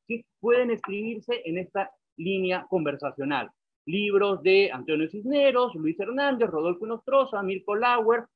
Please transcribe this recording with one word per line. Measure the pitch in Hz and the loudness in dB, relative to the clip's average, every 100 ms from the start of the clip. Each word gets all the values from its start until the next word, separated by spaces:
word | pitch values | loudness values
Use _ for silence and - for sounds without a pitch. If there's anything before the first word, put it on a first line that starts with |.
| _ | _
¿sí? | 233 - _ | -10 -10 _
Pueden | 214 247 247 | 2 2 2
inscribirse | 226 - 202 220 220 - 240 | -2 -4 -6 -6 -8 -6 -6
en | 165 175 | -4 -6
esta | 180 196 196 _ _ - | -4 -4 -6 _ _ -8
línea | 170 190 185 180 180 | -4 -2 0 -2 -2
conversacional. | 185 147 143 143 131 139 139 110 _ _ _ - | -2 -2 -4 -8 -6 -2 -2 -4 _ _ _ -6
Libros | 190 208 196 202 185 | -2 2 2 2 2
de | 156 190 196 | 4 6 4
Antonio | 127 127 156 156 | 0 -4 -2 -2
Cisneros, | 208 220 285 277 247 247 170 | -4 -2 4 4 4 0 0
Luis | 156 165 | -4 -4
Hernández, | 196 254 285 254 220 | -4 -2 0 2 0
Rodolfo | 160 165 175 220 | 0 -2 -2 -6
Nostroza, | 226 - 269 269 208 | -8 2 2 2 -2
Mirko | 196 190 - 208 | -4 -4 -2 0
Lauer, | 240 240 220 233 - | 2 2 4 2 -2